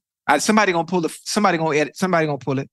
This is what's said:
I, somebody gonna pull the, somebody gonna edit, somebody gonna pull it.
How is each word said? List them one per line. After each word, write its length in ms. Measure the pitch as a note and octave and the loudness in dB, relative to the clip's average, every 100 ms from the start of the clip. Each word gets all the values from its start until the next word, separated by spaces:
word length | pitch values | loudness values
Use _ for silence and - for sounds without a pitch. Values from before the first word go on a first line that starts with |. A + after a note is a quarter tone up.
| _ _ - | _ _ 0
I, 120 | D3 | 0
somebody 340 | - G#3+ G3 | 2 2 2
gonna 140 | E3+ E3 | 0 0
pull 140 | F#3 | -2
the, 160 | D#3+ - | -2 -6
somebody 320 | - A3 G3+ E3 | -6 0 2 2
gonna 200 | D#3+ D3+ | 0 -2
edit, 200 | D3 - | -2 -2
somebody 300 | F#3 F3 D#3 | 0 0 0
gonna 120 | C#3 | -4
pull 200 | - C3+ | -4 -6
it. 100 | C#3 | -6